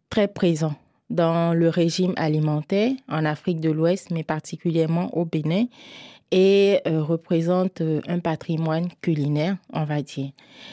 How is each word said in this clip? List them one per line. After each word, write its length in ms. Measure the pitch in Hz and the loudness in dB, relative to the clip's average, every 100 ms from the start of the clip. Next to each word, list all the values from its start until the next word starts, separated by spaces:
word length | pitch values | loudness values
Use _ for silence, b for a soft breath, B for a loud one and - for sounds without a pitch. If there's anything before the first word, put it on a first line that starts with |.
| - | -4
très 180 | 214 202 | 0 0
présent 460 | 202 175 156 160 147 _ _ - | 2 0 2 -2 -4 _ _ -6
dans 440 | 160 165 170 170 | 0 2 2 2
le 160 | 165 165 | 2 2
régime 440 | 175 165 175 180 - | 2 0 0 -2 0
alimentaire 720 | 156 151 151 151 151 196 233 269 - | 0 0 0 -2 -2 0 0 -2 -6
en 160 | 151 | -2
Afrique 380 | 156 151 - 165 | -2 -2 -4 -2
de 80 | 160 | -2
l'Ouest, 400 | 156 165 196 - | 0 0 0 -4
mais 120 | 165 | -6
particulièrement 920 | 156 156 - 160 175 165 160 170 185 165 | -4 -6 -6 -6 -2 0 0 0 -2 -2
au 60 | |
Bénin, 440 | 170 160 151 185 247 B B B B B - | -2 -2 0 0 -2 B B B B B 0
et, 500 | 185 190 196 196 196 - | 4 6 6 4 4 2
euh, 140 | 160 | -2
représente, 760 | 151 165 - 165 165 180 185 - | 0 -2 0 0 2 2 0 -2
euh, 220 | 160 151 - | -2 -2 -2
un 100 | 175 | -4
patrimoine 720 | 165 160 - 160 160 160 175 - | -2 -4 -4 -2 0 -2 -4 -4
culinaire, 540 | 175 151 143 147 170 185 _ | -2 0 0 0 0 -4 _
on 140 | 160 151 | -6 -2
va 160 | 147 | -4
dire. 300 | 131 139 135 - B B B | -4 -8 -10 -10 B B B